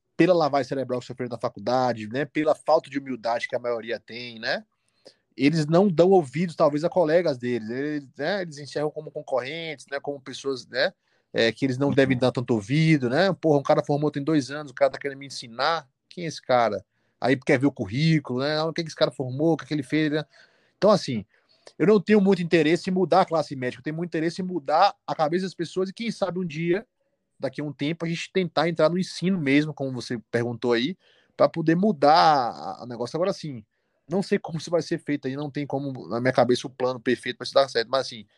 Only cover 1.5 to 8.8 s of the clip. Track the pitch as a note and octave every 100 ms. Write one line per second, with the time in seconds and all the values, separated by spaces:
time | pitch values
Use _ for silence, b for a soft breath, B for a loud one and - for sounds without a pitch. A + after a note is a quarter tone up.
1.5 | - G2+ B2+ B2+ A#2 G#2+ B2 D3+ D#3 D#3
2.5 | D3 - D#3 C#3 C#3 C#3 B2 A2+ A#2+ -
3.5 | B2 B2 A#2 A2+ A#2 - A2+ B2 A2+ A#2+
4.5 | F3+ G#3+ _ _ b b b b - C#3
5.5 | E3 D3 E3 G#3 D#3+ F3 G3 C#3 C#3 F3+
6.5 | D#3+ D#3+ D3 E3+ F#3 D#3 E3 E3 B2+ A#2+
7.5 | A#2+ A2 B2 D3 D3 C3+ - D3 G3+ F3
8.5 | C#3+ C#3 D#3